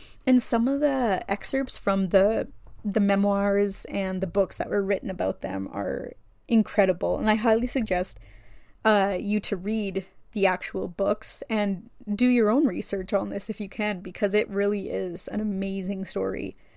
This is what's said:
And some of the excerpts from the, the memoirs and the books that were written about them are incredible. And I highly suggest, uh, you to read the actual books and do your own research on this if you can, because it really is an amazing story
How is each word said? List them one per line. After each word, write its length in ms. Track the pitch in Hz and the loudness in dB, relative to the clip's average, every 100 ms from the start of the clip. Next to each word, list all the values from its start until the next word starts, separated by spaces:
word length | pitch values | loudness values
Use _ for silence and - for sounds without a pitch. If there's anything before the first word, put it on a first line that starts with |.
| - - | -20 -6
And 160 | - 254 | 4 4
some 260 | - 226 240 | 4 2 2
of 120 | 277 | 2
the 440 | 294 269 233 185 - | 2 2 0 0 -2
excerpts 500 | 202 - 269 269 - | -2 0 -2 -2 -2
from 320 | - 196 185 | 0 0 4
the, 380 | 190 202 226 - - - - | 4 4 2 -4 -10 -18 -8
the 140 | 208 208 | -2 2
memoirs 840 | 202 196 202 202 202 202 202 190 | 4 4 4 2 2 2 2 0
and 360 | - 202 190 190 | -2 -4 -2 -2
the 60 | 175 | -2
books 300 | 202 190 - | 0 0 0
that 120 | - | 0
were 140 | 202 | 0
written 260 | 196 196 - | 0 -2 -2
about 320 | 185 190 - | -2 -4 -2
them 260 | - 190 98 | -6 -6 -6
are 420 | - 135 - - - - _ - | -4 -4 -4 -6 -12 -20 _ 2
incredible. 680 | 226 214 - 190 175 175 180 | 2 4 2 2 2 0 0
And 120 | 214 | 2
I 60 | |
highly 320 | 214 226 220 247 | 2 4 2 2
suggest, 520 | 269 220 - - - - - - - - - | -2 0 -2 -2 -8 -18 -20 -20 -20 -20 -2
uh, 320 | 220 208 196 185 | 2 4 2 0
you 200 | 202 208 | 0 -2
to 140 | - | 0
read 500 | 180 190 220 196 185 - - - | -4 -2 -2 -2 -4 -8 -18 -10
the 140 | 214 190 | 2 2
actual 400 | 180 - 196 185 | 2 -4 -6 -6
books 560 | 175 196 214 - - - | -2 0 0 -2 -6 -2
and 400 | 220 202 190 - - - | 0 0 -2 -8 -16 -6
do 120 | 208 247 | 2 4
your 220 | 247 208 | 6 4
own 160 | 247 | 4
research 480 | 294 175 - 196 185 | 2 0 -2 -4 0
on 160 | 196 202 | 0 0
this 200 | 202 - | -6 -6
if 100 | 208 | -8
you 80 | 196 | -8
can, 320 | - 214 185 | -4 -4 -4
because 340 | 185 - 202 | -8 -2 0
it 160 | 208 - | 2 0
really 400 | 196 202 208 - | 0 0 0 -4
is 380 | 190 185 170 - | -4 -4 -6 -6
an 140 | 208 | -4
amazing 640 | 214 190 196 196 185 190 | -2 -2 -4 -4 -4 -6
story 500 | 190 196 190 190 196 - - | -6 -4 -4 -4 -8 -10 -20